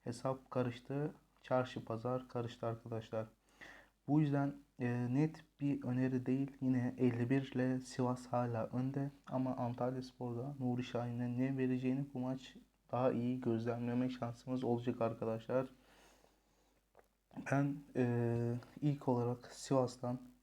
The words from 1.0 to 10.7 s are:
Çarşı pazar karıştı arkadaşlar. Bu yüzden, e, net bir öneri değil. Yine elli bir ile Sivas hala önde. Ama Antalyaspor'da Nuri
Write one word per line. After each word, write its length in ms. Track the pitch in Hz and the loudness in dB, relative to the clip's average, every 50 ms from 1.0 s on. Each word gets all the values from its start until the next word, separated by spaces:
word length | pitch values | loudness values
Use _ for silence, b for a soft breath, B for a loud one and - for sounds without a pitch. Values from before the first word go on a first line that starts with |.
| 147 151 - - _ _ _ _ - | -2 -4 -6 -10 _ _ _ _ -2
Çarşı 420 | - 131 127 123 - - 143 - | 2 2 2 2 2 -4 -10 -6
pazar 420 | - 113 113 113 123 127 127 127 | -4 -6 -4 -2 -2 -2 -2 -4
karıştı 380 | - - 123 117 117 - - - | -4 -4 -4 -4 -4 -6 -4 -4
arkadaşlar. 600 | 113 113 117 - 117 117 110 - - - 110 110 110 _ B B B B B B B B B B B B _ _ | -4 -4 -6 -8 -8 -6 -6 -6 -4 -4 -4 -4 -6 _ B B B B B B B B B B B B _ _
Bu 140 | - 143 156 | 2 4 4
yüzden, 340 | 156 143 139 143 139 143 - - - _ _ - | 4 4 2 2 0 0 -2 -6 -18 _ _ -2
e, 280 | 127 120 120 120 123 120 123 | 0 0 0 0 0 2 4
net 320 | 139 156 160 156 - - _ _ _ | 4 4 2 0 -6 -20 _ _ _
bir 240 | 143 143 139 - - | 0 0 0 0 0
öneri 420 | 123 123 127 131 131 127 127 123 | -2 2 2 2 2 2 0 2
değil. 320 | 127 127 135 139 139 - - | 2 2 2 0 -2 -4 -2
Yine 340 | 135 127 127 123 120 123 - | 2 2 2 4 2 0 0
elli 320 | - 127 123 117 117 120 120 | 4 4 4 4 4 2 4
bir 220 | 135 135 135 - | 4 2 2 0
ile 280 | - 127 127 127 131 127 | 0 0 2 2 2 -2
Sivas 480 | 127 - - - 127 123 127 123 - | -4 -6 -2 0 2 2 2 -2 -2
hala 380 | - - 123 123 120 117 113 110 | 0 0 2 2 2 0 -2 -2
önde. 460 | - - 123 127 135 135 143 139 143 - - _ | -2 -2 -2 -2 0 0 -2 -2 -2 -4 -10 _
Ama 280 | - 135 127 131 127 127 | -4 -2 0 0 0 0
Antalyaspor'da 1000 | - 123 120 120 120 131 127 131 127 127 - - _ 127 120 120 117 123 143 143 131 | -2 -2 -2 0 0 0 0 0 -4 -8 -8 -10 _ -6 -4 -4 -4 -6 -6 -6 -2
Nuri 240 | 127 123 | 0 0